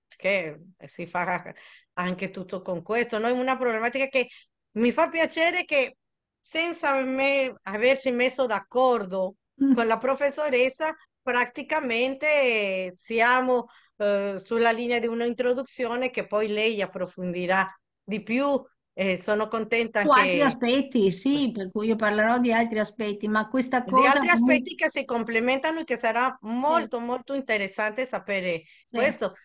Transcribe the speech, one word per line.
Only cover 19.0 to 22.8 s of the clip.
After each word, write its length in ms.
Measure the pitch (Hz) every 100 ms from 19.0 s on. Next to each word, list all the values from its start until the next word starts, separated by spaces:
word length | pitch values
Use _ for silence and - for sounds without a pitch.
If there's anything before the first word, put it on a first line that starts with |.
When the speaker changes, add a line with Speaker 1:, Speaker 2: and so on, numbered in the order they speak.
| 190 180
Speaker 1:
sono 300 | - 208 214
contenta 520 | 226 220 233 226 226
Speaker 2:
Su 100 | 294
altri 320 | - - -
Speaker 1:
anche 0 |
Speaker 2:
aspetti, 680 | 285 - 240 262 269 247 196
sì, 400 | 175 269 285 269
Speaker 1:
questo. 0 |
Speaker 2:
per 200 | 226 185
cui 160 | 208 214
io 80 | 220
parlerò 440 | 214 214 220 247
di 120 | 247
altri 260 | 226 226
aspetti, 480 | 220